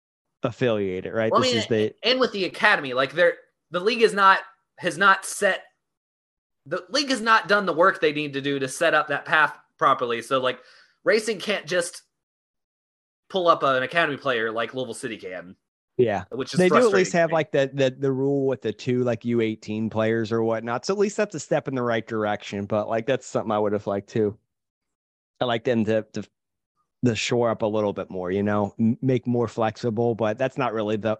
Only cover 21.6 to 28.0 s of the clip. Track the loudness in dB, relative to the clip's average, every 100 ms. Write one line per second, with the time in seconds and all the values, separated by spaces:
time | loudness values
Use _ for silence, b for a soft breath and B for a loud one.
21.6 | -2 -2 0 -2 -2 -2 -2 -4 -6 -8
22.6 | -2 -2 -2 -2 -2 -4 -4 -4 -2 0
23.6 | 0 -2 -4 -6 -4 -2 -2 -4 _ _
24.6 | _ _ _ _ _ _ _ -6 -2 0
25.6 | 0 0 2 0 -2 -8 -12 _ _ _
26.6 | _ _ _ _ -2 0 -2 0 0 0
27.6 | -2 0 0 -2